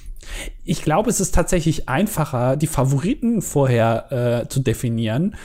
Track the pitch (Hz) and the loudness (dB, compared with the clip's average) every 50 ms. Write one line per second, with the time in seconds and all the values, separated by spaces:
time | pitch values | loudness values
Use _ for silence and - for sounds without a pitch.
0 | - - - - - - - - - - - - - - 180 - - - 151 180 | -14 -14 -14 -12 -12 -12 -10 -10 -10 -10 -12 -10 -4 -4 -4 -2 0 0 2 2
1 | 220 247 190 - 190 - - - - - 190 175 147 165 147 - - - 127 147 | 2 2 0 0 0 2 2 2 2 4 2 2 2 2 0 0 -2 -2 0 0
2 | 202 214 - - 151 - - 120 123 127 135 147 156 151 - - 139 135 143 135 | 0 -2 0 -2 -2 -2 0 0 2 2 2 2 0 0 0 2 2 2 2 2
3 | 135 190 277 - - 226 233 208 - - - 147 139 127 120 113 113 113 113 113 | 2 0 -2 0 0 0 0 0 -2 0 0 2 2 4 4 4 4 4 2 0
4 | - - 139 120 123 120 117 120 - - - 139 127 113 110 - - 120 117 113 | -2 -4 -4 0 0 0 0 0 -2 -2 -2 0 0 0 0 0 -2 -2 -2 0
5 | 117 110 110 131 175 208 - - | 0 0 0 0 0 -2 -2 -6